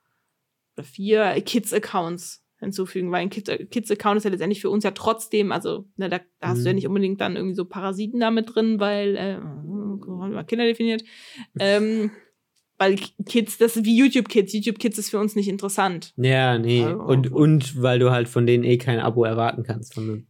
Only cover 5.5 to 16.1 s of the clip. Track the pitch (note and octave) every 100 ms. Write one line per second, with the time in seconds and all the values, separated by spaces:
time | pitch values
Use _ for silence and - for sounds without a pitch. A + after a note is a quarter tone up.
5.5 | - F3 D#3+ - - F#3+ F3+ - _ F3+
6.5 | A#2+ D3 G3 F#3 G3+ F#3+ G3 F#3 F3+ F#3+
7.5 | F#3+ F3+ G3+ F#3+ F#3+ G#3+ A#3+ A3+ A3+ A3
8.5 | A3+ A3+ A3 G3+ G3+ G3+ G3 G3 F#3+ D#3
9.5 | C#3 D3+ G3+ G3+ G3 - F3+ F#3+ A3 E3
10.5 | A#3 A#3 A3+ A3+ A3 A3+ - - C4 A#3
11.5 | - G3 G#3 G#3+ A3 G#3 - _ _ _
12.5 | _ _ - F#3+ G3 - - G3+ A#3+ A3
13.5 | - A3+ A3+ G#3+ A#3 C4+ B3+ G#3 A#3 F#3+
14.5 | G#3+ A3 G#3+ A#3 G#3 G#3 G#3 G#3 G#3 G3+
15.5 | G3 G3 G3 F#3+ E3+ -